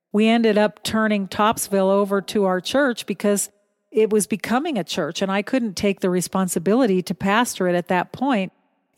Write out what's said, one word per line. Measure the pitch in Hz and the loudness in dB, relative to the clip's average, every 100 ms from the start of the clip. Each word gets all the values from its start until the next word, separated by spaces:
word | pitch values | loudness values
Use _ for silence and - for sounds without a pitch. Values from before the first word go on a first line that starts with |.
| _ | _
We | 202 220 | 2 4
ended | 233 226 208 | 4 4 2
up | 208 - | 2 -2
turning | - 220 220 208 190 | -4 -2 0 0 -2
Topsville | - 214 226 - 196 190 | 0 0 0 -2 0 2
over | 196 202 196 | 2 2 -2
to | 185 220 | -2 0
our | 190 185 | 0 0
church | - 262 277 226 - | 0 0 0 -2 -8
because | 196 208 202 - _ _ _ _ | -2 0 0 -4 _ _ _ _
it | 220 214 | 0 2
was | 214 - | 2 0
becoming | 196 - 247 339 226 | -4 -2 -2 -2 -4
a | |
church, | 165 - 151 - | -4 -4 -4 -4
and | 190 | -2
I | 196 | -2
couldn't | 202 262 226 170 | -2 -2 -2 -2
take | 202 190 | -2 0
the | 190 | 0
responsibility | 180 - 190 185 180 170 233 240 185 | 0 0 -2 0 0 0 2 4 2
to | - | -2
pastor | 185 196 214 240 - 180 | -4 0 2 0 0 0
it | |
at | 175 175 | 0 0
that | 180 - | -2 -2
point. | - 269 220 185 - _ _ _ | -4 -2 -2 -2 -10 _ _ _